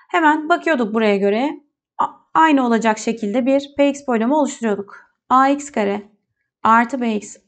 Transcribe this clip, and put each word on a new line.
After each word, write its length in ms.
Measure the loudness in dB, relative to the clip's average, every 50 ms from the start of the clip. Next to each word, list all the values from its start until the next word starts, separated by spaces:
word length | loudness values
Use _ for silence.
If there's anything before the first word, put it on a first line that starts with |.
| _ -4
Hemen 380 | -2 2 2 2 2 0 0 -2
bakıyorduk 460 | -2 0 0 -2 -2 0 -2 -2 -2
buraya 220 | 0 0 0 0
göre. 440 | 2 0 0 0 0 -2 -4 -6 -8 _ _ _ _ _ _ _ -6
A-, 100 | -6 -6 -6 -14 _ _ 0
aynı 320 | 2 4 4 4 2 2
olacak 320 | 2 0 0 2 0 -2 -2
şekilde 480 | -2 -6 -6 -4 -6 -4 -2 -2 0
bir 220 | 2 0 0 0 -4 -2
P 120 | 0 0 0
x 160 | 0 -2 -4
polinomu 320 | -2 -2 0 0 0 2
oluşturuyorduk. 600 | 0 0 0 -2 -6 -4 -4 -4 -4 -6 -14 -16 -20 -20 _ _ _ _ 0
A 200 | 2 4 4 4
x 220 | 2 -2 -4 -8
kare 320 | -4 -4 -2 -2 -4 -6 -8 -14 _ _ _ _ _ _ _ _ _ _ 0
artı 380 | 4 4 4 4 0 -2 -4
B 140 | -4 -2 -4
x 220 | -4 -6 -10 -20 -20 _